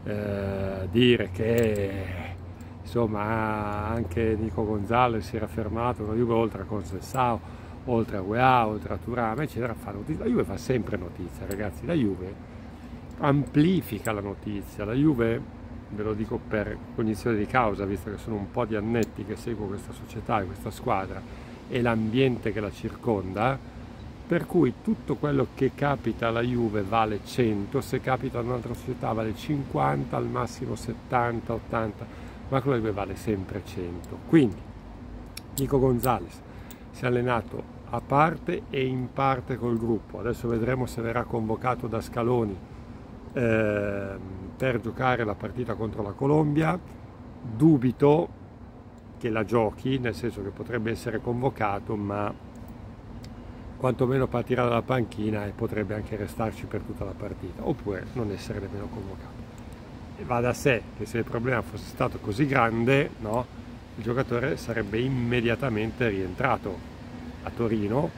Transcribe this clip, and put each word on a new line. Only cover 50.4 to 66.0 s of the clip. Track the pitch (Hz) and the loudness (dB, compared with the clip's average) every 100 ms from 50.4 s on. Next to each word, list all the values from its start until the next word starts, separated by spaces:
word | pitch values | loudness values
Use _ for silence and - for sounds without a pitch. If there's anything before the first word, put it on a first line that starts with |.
che | 98 | -8
potrebbe | - - 120 110 | -6 -4 -2 -2
essere | 117 120 110 | -2 -2 -2
convocato, | 123 120 135 - 107 101 - 107 | -2 2 0 2 0 0 -2 -2
ma | 101 101 104 - - - - - - - - - - - - - - - | 0 0 -2 -4 -12 -14 -14 -14 -14 -14 -14 -14 -12 -14 -14 -14 -14 0
quantomeno | 127 120 127 135 127 | 0 2 2 4 2
partirà | 123 117 123 | 0 2 2
dalla | 123 117 | 4 2
panchina | - 127 107 - 107 107 104 | 2 0 0 -2 0 0 -2
e | |
potrebbe | 92 110 104 101 | -2 -2 0 -2
anche | 107 107 104 | -4 -4 -4
restarci | 101 - 113 107 - | -4 -2 -2 -2 -6
per | 104 | -6
tutta | - - | -6 -6
la | 98 92 | -6 -6
partita, | 104 95 95 - - | -8 -6 -8 -4 -4
oppure | 123 101 92 98 | -2 -2 -4 -4
non | 127 107 | -4 -4
essere | 95 - 104 | -4 -6 -6
nemmeno | 95 101 117 | -6 -8 -8
convocato. | 110 98 95 - - - - - - - - - - | -8 -8 -10 -12 -14 -14 -14 -14 -14 -14 -14 -14 -10
E | |
va | 143 120 | 0 2
da | 120 | 2
sé | 113 143 113 - - | 4 4 4 0 -8
che | 107 | -2
se | 117 | -2
il | |
problema | 110 120 120 120 | 0 0 2 2
fosse | 98 101 - | 0 -8 -10
stato | - 127 113 | 0 0 0
così | 107 104 | -4 2
grande, | 143 135 117 113 117 135 - - | 4 6 6 6 6 6 4 -2
no, | 110 117 123 - - - - | -2 -2 -2 -10 -14 -14 -12
il | - | -6
giocatore | 107 120 131 120 135 160 | -2 0 0 0 0 -2
sarebbe | - 113 104 110 | -2 -2 0 0
immediatamente | 131 131 117 123 113 113 135 107 110 - | 0 0 2 2 4 2 0 0 -2 2